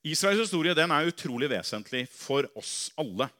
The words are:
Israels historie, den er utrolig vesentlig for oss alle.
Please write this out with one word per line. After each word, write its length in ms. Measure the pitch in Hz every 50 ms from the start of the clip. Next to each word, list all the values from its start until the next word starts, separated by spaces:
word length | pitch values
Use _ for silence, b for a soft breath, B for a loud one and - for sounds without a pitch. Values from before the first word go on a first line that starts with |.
| - 151
Israels 300 | 156 - 185 196 202 214 226
historie, 320 | 202 185 165 156 175 180
den 160 | 156 160 170
er 160 | 156 147 156 170
utrolig 400 | 165 - - 151 120 120 135 143
vesentlig 560 | 123 95 - - - 107 101 - - 127 123 -
for 360 | - - - - 135 139 135 - _ 107
oss 300 | - - - - - - _ -
alle. 300 | 156 113 90 98 131 131 _